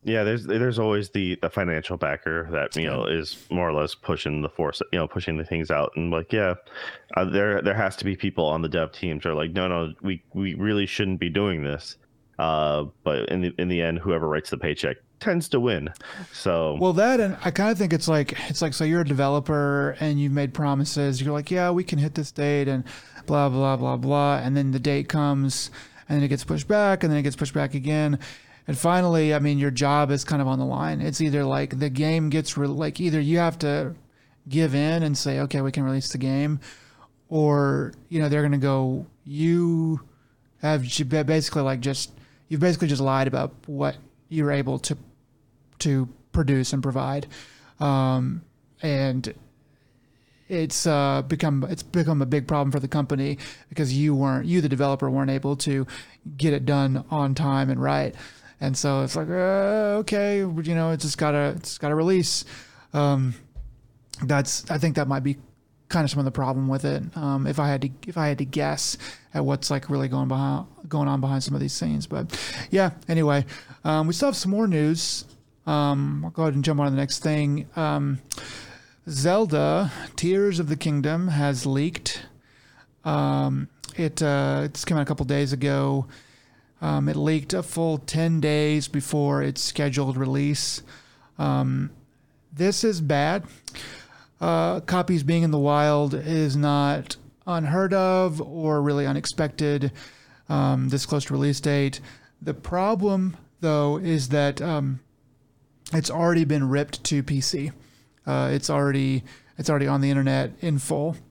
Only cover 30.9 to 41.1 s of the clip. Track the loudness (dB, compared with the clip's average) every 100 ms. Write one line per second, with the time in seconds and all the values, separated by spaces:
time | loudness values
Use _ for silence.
30.9 | -2 -2 0 0 2 0 0 -2 -2 -2
31.9 | 0 2 2 2 0 -2 -2 -2 0 -4
32.9 | -2 0 2 2 4 2 0 -2 0 -2
33.9 | -8 -18 _ _ _ -4 0 2 2 2
34.9 | 2 0 0 0 -2 -2 0 -2 0 0
35.9 | 0 -2 -4 0 0 0 -2 -6 -20 -20
36.9 | -20 -20 _ _ 2 4 4 2 0 -2
37.9 | -8 -6 0 2 2 2 2 2 2 0
38.9 | -2 -6 _ -12 0 2 4 4 2 0
39.9 | -2 -6 _ _ _ _ _ 0 0 0
40.9 | -2 0